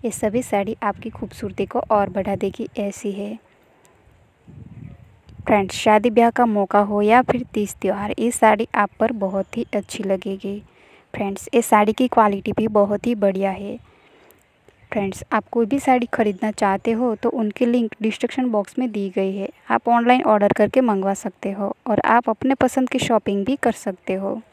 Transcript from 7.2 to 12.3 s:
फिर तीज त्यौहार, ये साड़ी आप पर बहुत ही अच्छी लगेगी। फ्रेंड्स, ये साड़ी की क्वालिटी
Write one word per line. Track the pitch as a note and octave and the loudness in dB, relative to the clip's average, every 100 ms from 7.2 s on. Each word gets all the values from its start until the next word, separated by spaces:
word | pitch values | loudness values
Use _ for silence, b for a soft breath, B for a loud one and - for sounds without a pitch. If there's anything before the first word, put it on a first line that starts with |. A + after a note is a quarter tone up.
फिर | B3+ B3 B3 | 4 -2 -2
तीज | - G3+ - | -4 -4 -4
त्यौहार, | F#3+ G3+ G#3 - | -4 -2 -4 -2
ये | A#3 | -2
साड़ी | - A3 G#3+ A3+ - | 4 4 4 0 0
आप | G3+ _ | -2 _
पर | A3 | -2
बहुत | A#3 F#3+ G3 F#3+ - | 0 -4 -4 -6 -6
ही | - | -6
अच्छी | G#3+ G3 - | -6 -6 -8
लगेगी। | F#3+ F#3+ G3 G3 G3 G3+ - b b b b | -2 -2 -2 -8 -8 -10 -12 b b b b
फ्रेंड्स, | - G3+ G3 - | -6 -6 -6 0
ये | - | 0
साड़ी | A#3 G#3+ G#3 | 4 4 4
की | A3 B3+ | 2 2
क्वालिटी | - G#3+ | 4 4